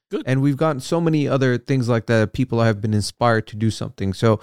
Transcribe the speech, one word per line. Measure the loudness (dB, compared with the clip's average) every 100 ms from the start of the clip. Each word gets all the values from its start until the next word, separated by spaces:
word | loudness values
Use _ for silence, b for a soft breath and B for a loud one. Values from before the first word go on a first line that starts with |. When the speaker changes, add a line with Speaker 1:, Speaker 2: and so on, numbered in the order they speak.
| _
Speaker 1:
Good. | -8 -2
Speaker 2:
And | 0
we've | 0 0
gotten | -2 -2
so | -4 -2
many | 0 0 0
other | 0 0 0
things | -2 -2 0
like | 0 2
that. | 2 2
People | -2 -2 2
have | 2 0
been | 0
inspired | 0 -2 0 0 0 -2
to | -2
do | -2
something. | -2 -8 -6 -6
So, | 0 2 2